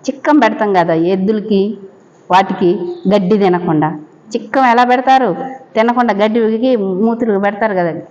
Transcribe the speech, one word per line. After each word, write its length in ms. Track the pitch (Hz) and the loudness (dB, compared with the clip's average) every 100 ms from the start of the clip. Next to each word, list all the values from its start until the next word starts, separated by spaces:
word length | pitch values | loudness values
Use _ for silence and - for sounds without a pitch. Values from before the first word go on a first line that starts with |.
| - | -8
చిక్కం 300 | - 320 302 | -6 0 2
పెడతాం 340 | 220 214 214 | 2 0 0
కదా 200 | 185 170 | 2 2
ఎద్దులకి, 840 | 160 165 190 190 214 214 196 202 - - - _ _ - | 0 0 0 0 -2 0 0 0 -6 -16 -20 _ _ 0
వాటికి 480 | 190 185 190 180 175 - - 190 202 | 0 2 0 0 0 -4 -6 -2 0
గడ్డి 220 | 185 208 | 2 2
తినకుండా. 500 | 196 175 175 156 151 156 - - - 233 | 2 0 0 0 -2 -4 -14 -20 -10 -10
చిక్కం 300 | - 269 254 | -4 0 2
ఎలా 180 | 233 | 2
పెడతారు? 520 | 247 254 262 262 240 170 - - - 220 | 2 2 4 2 2 -2 -8 -12 -6 -2
తినకుండా 380 | 233 240 240 | 0 0 0
గడ్డికి 640 | 202 214 226 220 220 254 240 | 0 0 2 0 0 0 0
మూతులు 640 | 190 185 226 226 233 196 | 0 0 0 0 -2 0
పెడతారు 340 | 202 208 220 | -2 -2 -2
కదా 200 | 185 175 160 - | 0 -2 -4 -12